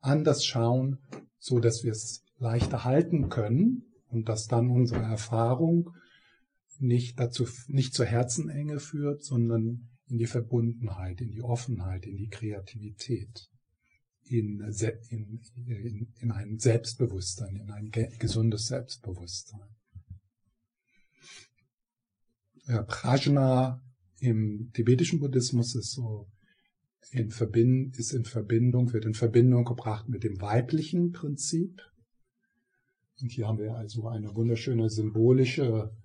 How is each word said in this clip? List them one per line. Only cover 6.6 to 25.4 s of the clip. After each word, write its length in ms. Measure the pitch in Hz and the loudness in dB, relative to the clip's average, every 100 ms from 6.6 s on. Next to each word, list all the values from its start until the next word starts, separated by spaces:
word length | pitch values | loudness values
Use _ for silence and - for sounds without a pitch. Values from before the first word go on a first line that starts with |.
| _ - | _ -4
nicht 400 | 127 120 120 - | 2 2 0 -2
dazu, 260 | 120 - 120 - - | -4 0 -4 -4 -2
nicht 260 | 135 131 | 0 0
zur 120 | - 110 | 0 0
Herzenenge 760 | 117 127 - 156 143 147 147 | 2 0 -2 -4 -6 -6 -6
führt, 420 | - 151 143 147 | -8 -4 -4 -4
sondern 680 | 143 123 117 117 113 120 117 _ _ | -2 0 2 2 -2 -4 -12 _ _
in 100 | 117 | -4
die 80 | 117 | -2
Verbundenheit, 920 | 123 110 123 117 117 113 92 92 90 | -4 -2 0 0 -2 -6 -6 -8 -8
in 100 | 117 | -8
die 120 | 104 | -8
Offenheit, 640 | 120 120 - 107 92 92 107 | -4 -4 -4 -4 -4 -6 -8
in 100 | 101 | -10
die 120 | 107 | -10
Kreativität, 1200 | - 110 101 95 113 104 104 - 120 101 - - _ _ _ _ _ _ _ _ | -8 -8 -8 -12 -14 -14 -14 -6 -6 -6 -16 -20 _ _ _ _ _ _ _ _
in 460 | 120 104 104 107 | 0 0 -6 -8
Se-, 260 | 104 110 110 - | -2 -2 -4 -10
in, 320 | 117 104 113 - 123 123 | -10 -8 -12 -14 -14 -8
in, 480 | 104 113 104 113 - | -6 -6 -8 -10 -6
in 120 | 120 | -4
ein 280 | 98 104 110 | -4 -6 0
Selbstbewusstsein, 1000 | 123 117 113 - 123 95 90 - 98 98 | 2 2 0 -4 -2 -2 -8 -8 -8 -8
in 140 | 104 | -10
ein 200 | 104 107 | -10 -6
ge-, 260 | 110 117 - | -4 -4 -2
gesundes 480 | 117 113 113 107 - | -2 2 2 0 -4
Selbstbewusstsein. 1000 | 127 127 - - 92 87 - - 104 101 110 _ 90 _ 92 _ _ _ _ _ _ _ _ _ _ - - - _ _ _ _ _ _ _ _ _ _ _ - | -6 -8 -14 -12 -12 -12 -12 -14 -18 -20 -20 _ -20 _ -20 _ _ _ _ _ _ _ _ _ _ -20 -20 -20 _ _ _ _ _ _ _ _ _ _ _ -2
Ja, 160 | 117 | -2
Prajna 1000 | - - 127 139 143 143 131 127 131 127 - _ _ _ | 0 -4 2 2 4 4 6 4 2 -2 -12 _ _ _
im 520 | 127 110 107 104 117 | 2 2 0 -2 -8
tibetischen 480 | - 113 127 170 165 | 0 4 4 4 2
Buddhismus 540 | 139 127 | 2 0